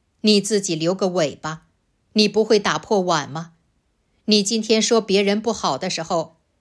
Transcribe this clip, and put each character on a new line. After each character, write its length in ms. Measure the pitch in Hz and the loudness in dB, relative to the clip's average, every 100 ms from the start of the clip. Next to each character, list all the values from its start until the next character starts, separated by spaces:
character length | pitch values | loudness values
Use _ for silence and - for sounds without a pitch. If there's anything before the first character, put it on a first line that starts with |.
| _ _ | _ _
你 200 | 214 208 | 2 2
自 180 | 202 214 | 2 -2
己 140 | 190 | -2
留 220 | 160 165 190 | -2 -2 0
个 140 | 190 | -2
尾 260 | 175 151 - | 0 -2 -4
巴， 320 | 156 160 _ _ _ _ _ | -10 -12 _ _ _ _ _
你 140 | 214 208 | 0 2
不 160 | 208 | 2
会 140 | 220 214 | 2 2
打 220 | 208 156 | 2 -2
破 220 | - 208 | 0 -2
碗 280 | 180 160 127 | 0 -2 -2
吗？ 220 | 139 170 _ _ _ _ _ _ _ - | -10 -12 _ _ _ _ _ _ _ 0
你 160 | 208 | 0
今 180 | 196 226 | 2 -2
天 220 | 220 220 | 0 0
说 180 | 214 233 | 2 0
别 220 | 214 190 | 2 0
人 180 | 196 208 | 2 0
不 140 | 226 | -2
好 240 | 208 185 135 | -4 -2 -2
的 100 | 185 | -4
时 140 | 165 | -6
候， 360 | 165 175 156 _ _ _ | -4 -4 -4 _ _ _